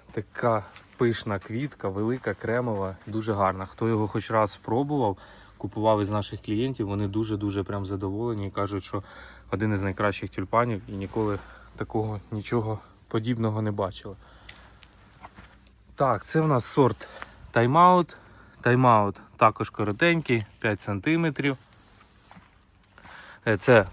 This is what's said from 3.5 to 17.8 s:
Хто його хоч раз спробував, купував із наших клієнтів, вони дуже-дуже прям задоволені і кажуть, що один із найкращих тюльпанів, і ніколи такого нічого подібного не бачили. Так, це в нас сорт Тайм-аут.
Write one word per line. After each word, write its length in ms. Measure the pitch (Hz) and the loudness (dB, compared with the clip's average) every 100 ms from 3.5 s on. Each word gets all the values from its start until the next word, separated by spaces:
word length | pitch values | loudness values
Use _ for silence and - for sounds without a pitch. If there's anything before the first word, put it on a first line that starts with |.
| 92 95 | 0 -8
Хто 220 | - 113 | -4 0
його 200 | 110 107 | 0 0
хоч 240 | 113 - | -4 -2
раз 200 | 113 107 | 0 0
спробував, 680 | - - 113 143 147 110 95 - - - - | -2 -2 -2 0 0 0 -2 -8 -20 -20 -12
купував 440 | 98 - 110 107 | -10 -2 2 2
із 80 | 101 | 2
наших 320 | 107 101 101 | -2 -4 -8
клієнтів, 460 | - 107 131 131 101 | -4 -2 -2 -4 -4
вони 200 | 101 104 | -2 -2
дуже-дуже 560 | 104 110 104 104 98 | -2 -2 -2 -2 -4
прям 220 | 92 101 95 | -4 -6 -6
задоволені 640 | 98 98 101 120 107 98 | -6 -4 -4 -4 -4 -6
і 40 | |
кажуть, 320 | - 98 101 | -4 -4 -4
що 200 | - 101 - - - - - | -6 -8 -8 -16 -20 -20 -8
один 220 | 95 110 | -4 0
із 80 | 101 | 0
найкращих 480 | 98 92 104 98 98 | -2 -2 -2 -2 -6
тюльпанів, 520 | - 92 113 120 104 - | -8 -2 0 0 -2 -8
і 40 | |
ніколи 480 | 101 95 113 107 101 - - - - | -10 -6 -2 -2 -2 -8 -20 -16 -12
такого 440 | 107 113 110 104 - | -6 -4 -4 -6 -8
нічого 480 | 110 101 120 110 107 - _ - | -10 -4 -2 -2 -4 -10 _ -6
подібного 540 | 117 110 117 113 107 | -4 -2 -2 -2 -2
не 100 | 107 | -2
бачили. 440 | 104 95 - 107 98 - - - - - - - - - - - - - - - - - - | -2 -4 -6 -14 -16 -20 -20 -20 -20 -20 -20 -20 -20 -20 -20 -20 -20 -20 -20 -20 -20 -12 -2
Так, 300 | 135 107 - | 0 0 -2
це 160 | 160 | 0
в 60 | 156 | 2
нас 180 | 131 - | 2 2
сорт 420 | - 127 - - - - - - | 4 4 2 -8 -16 -18 -20 -4
Тайм-аут. 600 | 120 120 156 | 2 4 8